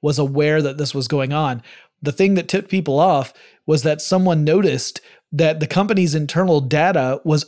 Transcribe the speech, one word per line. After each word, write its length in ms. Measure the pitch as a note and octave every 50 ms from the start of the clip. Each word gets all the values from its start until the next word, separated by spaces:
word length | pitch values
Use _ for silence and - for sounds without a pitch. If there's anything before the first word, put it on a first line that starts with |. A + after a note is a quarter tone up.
was 180 | D3 D3+ C3+ D3+
aware 440 | C#3+ C3+ C3+ D3+ D3+ D3+ D#3 D#3
that 160 | D3 C#3 C3+ D3
this 160 | D3 - -
was 120 | C3+ A#2+
going 280 | A#2 D#3 C#3 C3 C3+ D3
on. 280 | D#3 D#3 C3 B2 A#2 - - - - - _ _ _
The 120 | D3 D3
thing 220 | - - F#3+ G3 G3
that 140 | F3 E3 -
tipped 220 | F#3 G3+ G3 -
people 280 | F#3+ F#3+ D#3 D3+ C3+ D3
off 360 | F3 F#3+ D#3 C3+ B2+ - - - - - _ _ _
was 160 | D3 D#3 C#3
that 180 | D3+ D#3 D3 D#3
someone 420 | - - F#3+ F#3 F#3 F3+ E3 D#3
noticed 600 | D3 D3+ E3 G#3 G3 D#3+ C3 B2 - - - - - - _ _ _ _
that 300 | D#3 D3+ D#3+ D#3 D#3+ D#3
the 60 | D3+
company's 480 | - - F#3 G3+ G#3+ G#3 F#3+ F3+ D3+ D3+
internal 480 | D#3 D3 C#3 - E3+ F#3+ F3+ D#3+ C#3+
data 580 | C3+ A#2+ D#3+ D3 E3 F#3+ F3+ D3 B2+ B2+ C3+ - -
was 200 | D#3+ D3+ C#3+ -